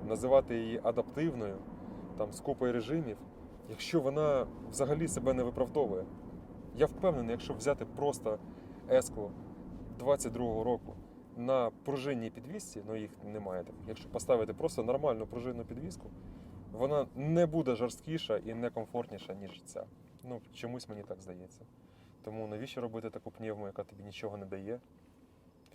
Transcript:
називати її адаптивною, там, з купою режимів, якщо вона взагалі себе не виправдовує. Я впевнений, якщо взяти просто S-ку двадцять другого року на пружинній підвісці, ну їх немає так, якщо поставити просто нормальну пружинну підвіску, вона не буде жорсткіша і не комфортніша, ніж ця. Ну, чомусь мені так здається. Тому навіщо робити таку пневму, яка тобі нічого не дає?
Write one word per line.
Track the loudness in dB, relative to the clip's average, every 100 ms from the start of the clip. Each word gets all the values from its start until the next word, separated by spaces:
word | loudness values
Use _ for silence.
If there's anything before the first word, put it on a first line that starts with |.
| -2
називати | 0 8 8 8 2
її | 0 2
адаптивною, | 2 2 0 0 0 2 -2 -4 -8 -10 -10 -10 -8 -4
там, | -4
з | -2
купою | -2 2 2
режимів, | 2 2 0 0 -4 -10 -14 -14 -14 -10
якщо | -8 2 4
вона | 4 4 6 4 2 -4 -6
взагалі | 2 4 4 2
себе | 2 4
не | 4
виправдовує. | 2 2 2 4 2 2 -2 -8 -12 -12 -12 -12 -10 2
Я | 2
впевнений, | 6 4 4 2
якщо | -2 -2
взяти | 0 2 2 -2 0
просто | 2 2 0 -2 -4 -14 -14 -12 6
S-ку | 6 6 -2 -6 -8 -12 -14 -12 -10 -10 -2
двадцять | 2 4 2
другого | 0 0 2
року | 2 0 -2 -14 -16 -18 -14 -4
на | 2 4 4 0
пружинній | -2 0 0 0 -2
підвісці, | -6 -8 -8 -8 -10 -6
ну | -4
їх | -4 -8
немає | -8 -6 -4 -4
так, | -4 -10 -10
якщо | -10 -6
поставити | -2 6 6 6
просто | 0 -2 0
нормальну | 2 2 2 2 -2
пружинну | -4 -4 -4
підвіску, | -6 -8 -8 -8 -12 -14 -14 -14 -14 -14 -10
вона | 0 2 4 2 -2
не | 4 6 6
буде | 6 4
жорсткіша | 4 2 -2 -4 -2 2 0
і | 0
не | -2 -2
комфортніша, | -2 -2 -4 -4 -8 -10
ніж | -10 -10 -12
ця. | -10 -10 -10 -14 -20 -16
Ну, | -10 -10 -10
чомусь | -8 -6 -6 -8
мені | -10
так | -8 -10
здається. | -10 -12 -14 -18 -20 -20 -20 -20 -20 -14
Тому | -8 -6 -4
навіщо | -4 -6 -4
робити | -4 -4 -6
таку | -8 -12
пневму, | -8 -6 -4 -6
яка | -6
тобі | -8 -10
нічого | -12 -8 -6 -6
не | -6
дає? | -6 -4 -6 -10 -20 -20 -20 -20 -20 -20 -20 -20